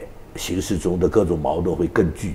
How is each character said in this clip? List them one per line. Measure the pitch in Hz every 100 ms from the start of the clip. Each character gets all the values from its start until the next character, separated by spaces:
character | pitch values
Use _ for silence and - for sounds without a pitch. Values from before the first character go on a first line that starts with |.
| - - - -
形 | - 90
势 | 92 95
中 | 90 87
的 | 87
各 | 110
种 | 92 82
矛 | 71 80
盾 | 90
会 | 82 85
更 | - 90
聚 | - 101